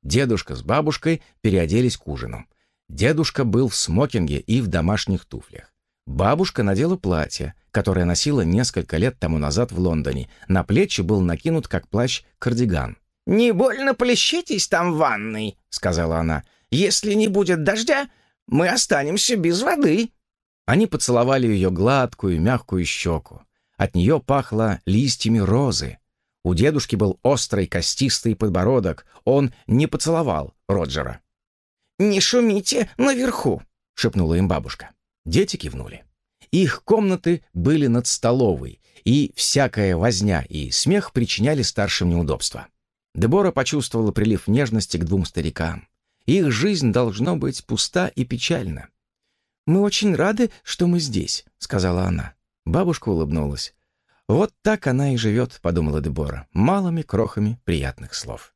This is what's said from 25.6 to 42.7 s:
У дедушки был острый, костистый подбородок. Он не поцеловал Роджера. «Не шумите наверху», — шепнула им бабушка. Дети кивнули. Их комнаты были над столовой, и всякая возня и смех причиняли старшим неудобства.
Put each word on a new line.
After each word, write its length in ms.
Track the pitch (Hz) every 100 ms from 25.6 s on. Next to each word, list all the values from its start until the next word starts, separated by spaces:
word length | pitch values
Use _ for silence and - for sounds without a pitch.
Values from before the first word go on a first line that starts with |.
| 139 - 67 - _ _ _ _
У 80 | 85
дедушки 420 | 87 127 151 -
был 240 | 104 101 -
острый, 440 | 123 139 - 101 90
костистый 680 | - 82 - 135 - 117 104
подбородок. 680 | 110 90 95 131 92 78 - -
Он 260 | - 135 135 - -
не 200 | 113 151
поцеловал 680 | 160 156 165 151 80 69 _ _
Роджера. 520 | 98 78 69 65 62 _ _ _ _ _ _ _ _
«Не 220 | 202 202
шумите 680 | - 247 233 208 190 285 220 -
наверху», — 640 | 262 262 254 - 139 95 - _ _
шепнула 400 | - 117 98 82
им 120 | 82 95
бабушка. 440 | 82 - - - _ _ _
Дети 320 | - 80 202 -
кивнули. 480 | - 64 - - _ _ _ _ _
Их 340 | 180 180 -
комнаты 580 | - 226 202 185 - 175 _
были 320 | 87 85 156 143
над 200 | 117 120
столовой, 760 | - 117 127 120 78 64 60 _ -
и 280 | - 135 143 -
всякая 600 | - - 131 - 101 87
возня 480 | 104 101 104 87 64
и 200 | 76 65
смех 440 | - - 196 -
причиняли 480 | - 117 - 113 151
старшим 480 | 110 - 101 - 87
неудобства. 560 | 87 80 - - - -